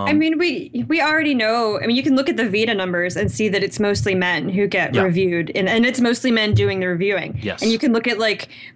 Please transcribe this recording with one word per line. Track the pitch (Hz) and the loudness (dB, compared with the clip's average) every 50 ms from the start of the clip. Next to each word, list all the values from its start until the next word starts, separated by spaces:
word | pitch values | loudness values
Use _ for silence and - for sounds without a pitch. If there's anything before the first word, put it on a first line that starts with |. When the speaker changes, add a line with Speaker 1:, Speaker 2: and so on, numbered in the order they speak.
| 98 277 | 0 0
Speaker 1:
I | 302 | 2
mean, | 302 320 320 320 302 | 2 2 2 0 0
we, | 349 349 254 185 - - - 240 233 240 | 0 -2 -2 -4 -8 -8 -6 -6 -4 -2
we | 311 330 | 0 0
already | 285 302 311 320 302 302 269 | 2 2 2 0 0 0 0
know. | 240 220 220 226 240 233 214 208 - | 0 0 0 2 0 0 0 -2 -2
I | - | 0
mean, | 226 233 | 0 0
you | 262 | 0
can | 262 302 262 | 2 2 2
look | 262 269 349 | 2 2 0
at | - - | 0 -2
the | 277 208 | -2 0
Vita | 180 214 226 233 220 | 0 0 0 0 0
numbers | 196 185 185 175 175 175 180 180 | 0 -2 -2 -2 -2 -2 -2 -2
and | - 208 190 | -2 -2 -2
see | - - 214 208 | -2 -2 0 0
that | 185 196 | 0 0
it's | 190 190 - - | -2 -2 -2 -2
mostly | 208 202 202 196 - 202 190 | 0 0 0 0 0 0 0
men | 185 180 180 170 160 - 196 | 0 0 0 0 -2 -2 -2
who | 185 202 202 | 0 0 0
get | 185 202 185 165 - - | 0 0 0 0 0 2
Speaker 2:
Yeah. | - | 2
Speaker 1:
reviewed, | 196 185 165 185 190 180 175 170 165 - - | 2 2 2 2 0 0 0 -2 -2 -2 -2
and, | 208 190 180 | -2 0 2
and | 220 226 240 | 2 2 2
it's | 254 254 254 | 2 2 2
mostly | 240 240 240 233 - 254 | 2 0 0 0 0 0
men | 226 220 214 208 202 | 2 2 2 2 2
doing | 202 202 202 196 190 | 2 2 2 0 0
the | 185 | -2
reviewing. | 180 175 170 196 202 202 170 - - - 113 | -2 -2 0 0 0 0 -2 -2 -6 -8 -6
Speaker 2:
Yes. | - 202 180 - | -6 -6 -4 -2
Speaker 1:
And | 196 220 | 0 0
you | 226 226 | 2 2
can | - 262 | 2 2
look | 226 233 233 247 | 2 2 0 -2
at, | 226 202 | -2 0
like, | 226 214 196 - - - - - - - - | 0 0 0 -2 -6 -12 -18 -20 -20 -20 -20